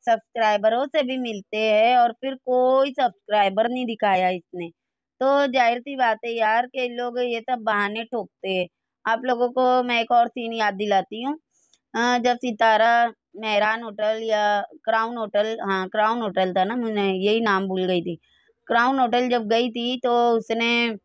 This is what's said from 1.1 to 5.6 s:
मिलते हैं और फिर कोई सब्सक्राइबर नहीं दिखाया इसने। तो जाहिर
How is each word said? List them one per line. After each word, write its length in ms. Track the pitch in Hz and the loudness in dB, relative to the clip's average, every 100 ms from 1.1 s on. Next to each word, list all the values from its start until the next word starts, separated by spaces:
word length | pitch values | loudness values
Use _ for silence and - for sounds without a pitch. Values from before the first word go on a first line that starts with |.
| 262 | -4
मिलते 380 | 240 214 - 214 | -6 -8 -8 -2
हैं 400 | 220 214 233 247 | 2 4 6 4
और 160 | 233 | 2
फिर 220 | 233 269 | 0 -8
कोई 580 | 262 - 254 254 262 277 | -8 -2 2 4 4 2
सब्सक्राइबर 760 | 269 247 _ - 208 196 190 233 | 0 -2 _ -2 2 2 2 -2
नहीं 180 | 254 247 | -2 -6
दिखाया 420 | 220 208 185 185 | -2 0 2 2
इसने। 420 | 185 _ 175 170 _ _ _ _ _ | -2 _ -12 -12 _ _ _ _ _
तो 260 | 269 277 285 | 0 2 2
जाहिर 340 | 254 | 2